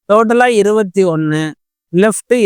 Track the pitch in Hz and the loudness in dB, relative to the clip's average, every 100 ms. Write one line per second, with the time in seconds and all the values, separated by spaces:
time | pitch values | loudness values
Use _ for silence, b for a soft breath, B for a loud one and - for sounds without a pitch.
0 | - 214 226 240 247 220 202 214 196 196 | -2 0 2 0 2 2 0 0 -2 -2
1 | 180 156 156 151 156 - _ _ - 170 | -2 0 -2 -4 -6 -10 _ _ -6 0
2 | 214 - - 247 | 0 -2 -4 0